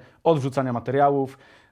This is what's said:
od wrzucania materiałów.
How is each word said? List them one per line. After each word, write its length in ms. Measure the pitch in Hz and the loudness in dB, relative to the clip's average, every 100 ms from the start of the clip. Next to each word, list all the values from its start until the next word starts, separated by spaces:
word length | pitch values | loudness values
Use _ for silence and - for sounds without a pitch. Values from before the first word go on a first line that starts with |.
| - _ | -10 _
od 160 | 165 160 | 0 0
wrzucania 340 | 131 127 131 | 0 -2 -2
materiałów. 640 | 120 120 131 143 143 135 - - - _ | -4 -2 2 2 2 -2 -8 -20 -20 _